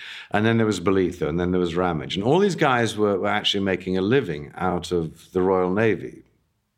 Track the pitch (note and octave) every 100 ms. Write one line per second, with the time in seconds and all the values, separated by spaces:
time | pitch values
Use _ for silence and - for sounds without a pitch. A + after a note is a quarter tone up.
0 | - - - G#2 A2 A2+ A2 F#2+ F2+ G2
1 | F2+ - D2 F2 F2+ F2+ F2 E2+ F#2 D#2+
2 | C2+ D#2 G#2+ E3+ G3+ D#3+ D3+ B2 A2+ G2
3 | G#2 G2 G2+ G#2 - G2+ G2 F#2 F#2 F#2
4 | F#2+ C3+ A2+ D2 C#2+ - F2+ F2+ E2 F2
5 | D#2+ - - F#2 F#2 F#2 F2+ G2 A2+ F2+
6 | B2+ - - _ _ _ _